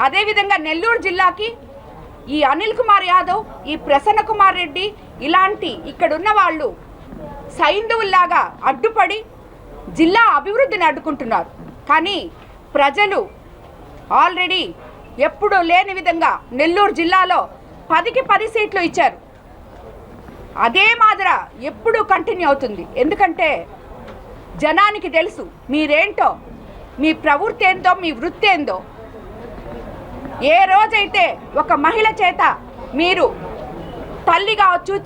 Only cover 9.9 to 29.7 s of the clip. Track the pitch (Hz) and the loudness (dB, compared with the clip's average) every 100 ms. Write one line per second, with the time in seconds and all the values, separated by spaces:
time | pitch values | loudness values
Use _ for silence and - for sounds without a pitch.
9.9 | - 330 427 320 285 381 453 539 381 320 | 0 4 6 4 4 0 0 0 2 0
10.9 | 269 311 285 233 190 - - - - - | 0 -4 -6 -2 -2 -2 -12 -18 -8 0
11.9 | 311 359 359 196 - - - - 285 285 | 2 2 -4 -8 -14 -20 -20 -4 2 2
12.9 | 285 415 294 185 - - - - - - | 2 0 0 -4 -8 -20 -20 -20 -20 -20
13.9 | - - 226 339 359 359 370 196 - - | -16 0 4 4 2 -2 -2 -4 -10 -18
14.9 | - - - 311 - 415 392 330 359 403 | -20 -12 -2 -2 0 2 2 4 2 2
15.9 | 381 349 330 294 180 - 247 320 370 403 | -2 -2 0 0 0 -4 -2 2 4 2
16.9 | 269 339 370 359 320 185 - - - - | 2 2 2 4 0 -2 -8 -20 -14 -2
17.9 | 349 440 480 523 392 440 453 415 392 330 | 0 0 0 2 2 0 -2 -2 -2 -2
18.9 | 349 269 - - - - - - - - | 2 0 0 -16 -20 -20 -20 -20 -20 -20
19.9 | - - - - - - - 233 359 427 | -20 -20 -20 -20 -18 -12 -2 0 2 2
20.9 | 466 440 392 370 269 - 226 277 - 453 | 4 2 2 0 0 -4 -10 -10 -4 0
21.9 | 440 - 339 339 370 311 277 240 190 170 | 0 2 0 0 0 0 0 -2 -8 -6
22.9 | - 294 415 370 330 320 185 165 - - | -2 0 2 0 2 -2 -2 -6 -18 -20
23.9 | - - - - - - 165 302 330 415 | -18 -18 -18 -18 -20 -16 -2 0 4 2
24.9 | 415 359 320 339 - 196 - - 294 302 | 0 -2 0 -2 -6 -14 -14 -4 -2 2
25.9 | 294 403 427 277 - - - - - - | 2 2 2 0 0 -12 -18 -18 -20 -14
26.9 | - 311 311 302 294 440 - 381 370 359 | -2 0 0 2 0 0 0 0 2 0
27.9 | 370 339 233 330 - 415 349 240 185 - | 0 -2 -6 -8 0 0 2 -2 -6 -10
28.9 | - - - - 226 233 - - | -18 -18 -18 -18 -16 -16 -14 -14